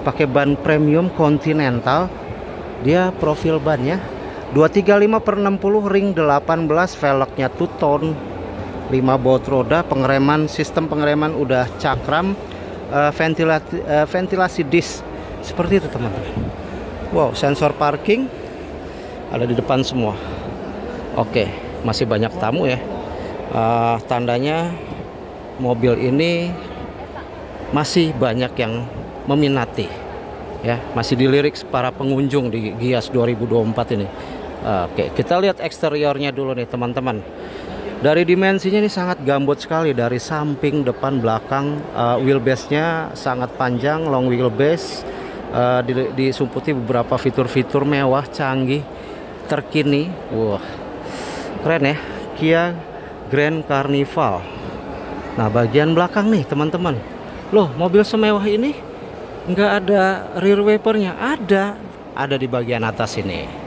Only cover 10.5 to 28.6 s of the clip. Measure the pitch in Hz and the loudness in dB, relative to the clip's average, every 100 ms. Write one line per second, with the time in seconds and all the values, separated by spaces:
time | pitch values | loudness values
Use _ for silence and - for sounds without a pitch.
10.5 | - 147 - 160 151 147 147 151 160 139 | -2 -2 0 -2 0 2 2 0 0 0
11.5 | 127 123 - 151 131 - 151 185 196 - | 2 0 -2 0 0 0 0 0 -2 -8
12.5 | - - - - 143 147 143 160 160 160 | -10 -10 -10 -2 2 2 2 0 2 2
13.5 | 156 - 170 - 151 151 180 190 190 180 | 2 0 -6 2 2 2 0 0 2 0
14.5 | - 147 170 - - - - - - - | 0 2 2 2 -8 -10 -12 -12 -10 -8
15.5 | - 170 196 156 123 117 98 101 - - | -4 2 2 2 -4 -4 -4 -6 -4 -6
16.5 | - - - - - - 170 139 - 143 | -6 -10 -10 -10 -10 -2 2 2 2 0
17.5 | 143 147 143 147 143 - 226 262 - - | 4 2 2 0 0 2 2 2 -6 -12
18.5 | - - - - - - - - - 120 | -12 -12 -12 -12 -12 -12 -12 -8 -4 0
19.5 | 117 - 131 127 127 110 101 - - - | 0 2 0 0 0 -2 -2 -8 -8 -8
20.5 | - - - - - - - - 120 98 | -10 -10 -10 -10 -10 -6 -2 0 0 -2
21.5 | - - - 117 107 117 107 110 180 107 | -4 -10 -6 -4 0 0 2 0 0 -2
22.5 | 143 151 123 - - - - - - - | 0 0 0 -4 -8 -8 -8 -8 -10 -6
23.5 | 117 113 117 117 117 - 123 120 120 139 | 0 2 2 2 0 0 -2 0 0 0
24.5 | 160 170 170 - - - - - - - | 0 -2 -6 -10 -10 -12 -14 -14 -14 -14
25.5 | - 123 120 123 117 123 139 165 170 175 | -4 -2 2 4 4 2 2 2 2 -2
26.5 | 175 - - - - - - - - - | -6 -10 -12 -12 -12 -12 -12 -14 -14 -14
27.5 | - - 143 151 185 160 135 127 113 123 | -12 -4 -2 2 2 2 2 0 2 -2
28.5 | - | -2